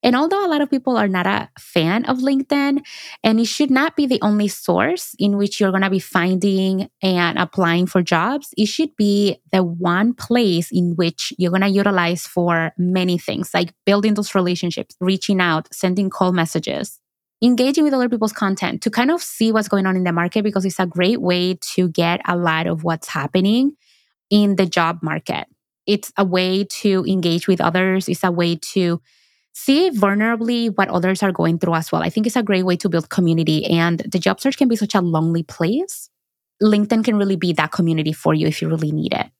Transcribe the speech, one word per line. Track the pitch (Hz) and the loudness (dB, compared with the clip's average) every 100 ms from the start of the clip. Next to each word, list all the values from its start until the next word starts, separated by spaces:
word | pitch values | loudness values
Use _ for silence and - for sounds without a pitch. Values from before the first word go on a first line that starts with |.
And | 247 254 | 2 2
although | 311 392 392 | 2 0 0
a | |
lot | 302 | 0
of | 294 | 0
people | 269 254 240 | -2 0 0
are | 208 | 0
not | 185 175 | 0 0
a | 202 - - | -2 -4 -16
fan | - - 160 202 - | -4 0 2 0 -2
of | 254 | -2
LinkedIn, | 262 269 269 285 277 277 - - - - | 0 0 0 0 0 -2 -4 -18 -18 -2
and | 226 220 | 0 2
it | 226 | 0
should | - 294 | 0 2
not | 262 311 - | 2 0 0
be | 285 | 0
the | 254 | 2
only | 208 208 208 | 2 2 0
source | - - 175 165 349 - - | -4 -2 0 2 -2 -6 -2
in | 202 202 | 0 2
which | 202 - | -2 0
you're | 202 | 0
gonna | 190 196 | 2 0
be | 190 | -2
finding | - 190 175 185 202 190 190 190 190 _ | -2 -2 0 0 0 2 0 -2 -4 _
and | 190 180 175 - | -2 0 0 -2
applying | 180 - 170 170 180 | -4 0 2 2 2
for | 185 | 0
jobs, | 175 165 190 285 - - | 2 0 0 -2 -6 -2
it | 214 | -2
should | - 311 _ | 0 -4 _
be | 208 202 202 - _ | 0 2 0 -2 _
the | 190 | 0
one | 180 170 180 175 220 | 0 -2 -2 2 0
place | 247 - 233 226 170 170 | -2 -2 0 2 0 0
in | 185 175 170 | 0 0 0
which | 170 - - - | -2 -2 -10 -2
you're | 180 | 0
gonna | 185 196 | 2 2
utilize | 196 208 190 170 180 - | 2 2 2 0 -2 -4
for | - 175 165 160 - | -2 0 2 0 -2
many | 180 185 185 175 | 0 0 0 -2
things, | - - 175 | -2 -6 -4
like | 175 175 _ - | -2 -4 _ 0
building | 202 208 | 2 2
those | 208 208 | 0 -2
relationships, | 196 180 180 180 - - - | 0 0 -2 -4 -6 -10 -6
reaching | 185 190 - 190 | -2 -2 0 2
out, | 180 156 - | 4 2 -2
sending | - 185 180 196 | -4 -2 0 -2
cold | - 185 | 0 0
messages, | 180 165 165 - - - - _ _ _ _ | 2 0 -2 -4 -6 -8 -12 _ _ _ _
engaging | 233 240 254 277 | 2 2 2 2
with | 302 | 2
other | 269 247 | 2 0
people's | 233 214 | 0 -4
content | 208 196 196 - - | -2 -4 -2 -4 -4
to | - | -4
kind | 214 254 | -2 0
of | 339 | 0
see | - - 226 | -4 -2 0
what's | 220 208 | 0 0
going | 202 190 | 0 2
on | 185 | 0
in | 180 | 0
the | |
market, | 165 175 220 208 | 0 0 0 -2
because | 196 | 0
it's | 190 - | -2 -2
a | 180 | -4
great | 175 180 240 | 0 0 2
way | 180 180 180 180 - | 0 0 0 -2 -4
to | - 180 | 0 0
get | 165 170 175 - | 2 0 0 -2
a | 175 | -2
lot | 170 160 170 | 0 0 0
of | 165 165 | -2 -2
what's | 165 - | -4 -6
happening | - 143 190 190 226 277 294 _ _ _ _ _ | -8 -2 0 2 2 0 -2 _ _ _ _ _
in | 208 208 190 | 2 4 2
the | 185 | 0
job | 175 165 170 | 2 0 -2
market. | 160 160 - - - _ _ _ - | -4 -6 -6 -8 -8 _ _ _ -2
It's | 208 - - | -2 -2 -2
a | |
way | 196 185 185 190 | 0 2 0 0
to | 196 - 214 190 - | -2 -2 0 0 0
engage | 190 170 170 - | 0 0 -2 0
with | 180 | 0
others. | 165 175 190 190 - | 2 0 2 0 -2
It's | 180 | -2
a | 185 | -2
way | 170 170 170 | 0 0 -2
to | - - 180 170 _ _ _ _ _ | -4 -2 0 -2 _ _ _ _ _
see | - - 277 370 | -12 0 2 4
vulnerably | 254 202 202 220 233 226 240 233 202 | 2 2 2 0 0 -2 0 0 0
what | 190 | 0
others | 185 180 190 | 0 0 0
are | 202 | 0
going | 175 165 165 | 2 0 0
through | - 165 | 0 0
as | 165 | 0
well. | 160 | -2
I | 165 | 0
think | 196 214 | 0 0
it's | - | 0
a | |
great | 214 190 | 0 0
way | 185 180 | 2 0
to | 196 | 0
build | 165 160 | -2 -2
community, | - 175 165 160 156 - | 0 2 2 2 0 2
and | 165 170 170 | 2 2 0
the | - 185 | -2 -2
job | 180 190 | 0 0
search | 269 269 | -2 2
can | 262 | 2
be | 226 | 2
such | 208 202 | 0 0
a | |
lonely | 175 165 160 165 | 2 2 2 0
place. | 165 - 165 240 381 - - _ _ _ _ _ | -4 -4 -2 0 -4 -8 -16 _ _ _ _ _
LinkedIn | 214 208 208 226 | 2 4 2 0
can | 220 214 | 2 0
really | 196 190 | 0 0
be | 175 | 0
that | 165 151 | 0 -2
community | - 170 160 156 | 0 0 2 -2
for | 156 160 | -2 0
you | 156 160 | 2 0
if | 156 | -2
you | 160 | -2
really | 160 156 | -2 -2
need | 151 - | -2 -2
it. | - - _ | -4 -6 _